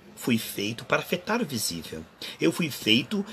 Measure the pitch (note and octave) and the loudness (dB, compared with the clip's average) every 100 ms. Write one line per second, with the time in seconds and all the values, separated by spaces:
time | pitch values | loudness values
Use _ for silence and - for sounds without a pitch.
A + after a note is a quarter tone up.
0 | - - - A2+ - - G#2 A#2 - D3 | -16 -4 2 2 0 -4 -4 -4 0 0
1 | - F3+ - A#3 D#3+ A#2 - E2 D#2 D#2+ | 2 -4 0 -2 -2 -2 -4 -4 -8 -10
2 | D#2+ - - - D#3+ D#3+ D#3+ - A2 A#2 | -12 -14 -14 0 0 2 -2 0 4 4
3 | C#3 G3+ G3+ | 4 -2 -4